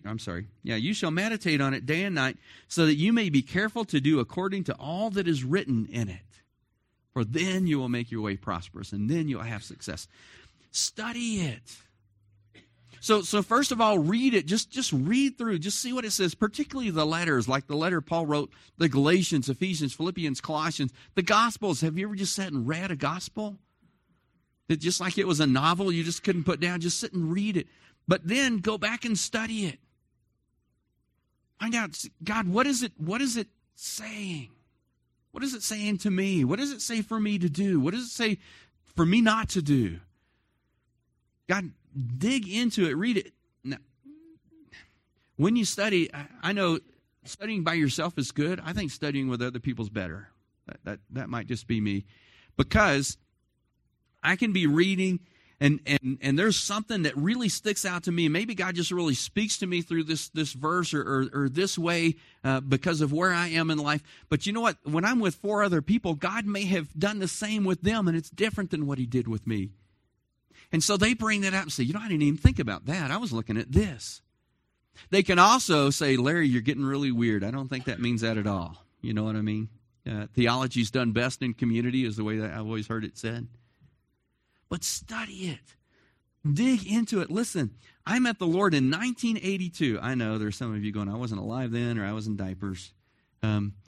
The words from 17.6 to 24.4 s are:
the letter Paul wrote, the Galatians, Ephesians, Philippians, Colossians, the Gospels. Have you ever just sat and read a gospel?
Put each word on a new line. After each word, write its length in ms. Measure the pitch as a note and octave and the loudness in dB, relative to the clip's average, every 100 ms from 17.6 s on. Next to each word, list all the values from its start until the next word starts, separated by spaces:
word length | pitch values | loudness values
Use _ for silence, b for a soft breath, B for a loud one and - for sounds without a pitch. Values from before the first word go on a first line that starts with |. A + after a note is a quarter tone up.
| - | 0
the 80 | |
letter 260 | D3 E3 F3 | -2 0 0
Paul 260 | C#3+ E3+ D#3 | 0 -2 0
wrote, 260 | D3 D3 b b - | 0 -2 b b 0
the 100 | D#3+ | 2
Galatians, 600 | C3+ C#3+ F3+ E3+ D#3 C3 | 4 6 4 4 0 0
Ephesians, 440 | C3 F#3 E3 C#3+ | -2 -2 -2 -4
Philippians, 480 | - E3 F3+ D#3+ B2+ | -2 -4 -2 -4 -4
Colossians, 520 | - D#3 D#3 - C3+ B B - | -4 -2 -2 -2 -4 B B -2
the 60 | |
Gospels. 580 | F3+ G#3 A#3 - G3+ D3 | 4 4 4 2 -2 0
Have 180 | D#3+ D#3 | 0 -2
you 80 | G#3 | -4
ever 80 | |
just 180 | G3 G3 | -4 -4
sat 200 | - F#3+ | -2 -4
and 160 | C#3+ A#2 | -2 -2
read 240 | D#3+ F#3+ | -2 -4
a 40 | D#3 | -4
gospel? 600 | C#3 F3 - - G#3+ G3 _ _ _ _ _ _ _ _ | -4 -4 -8 -8 -8 -10 _ _ _ _ _ _ _ _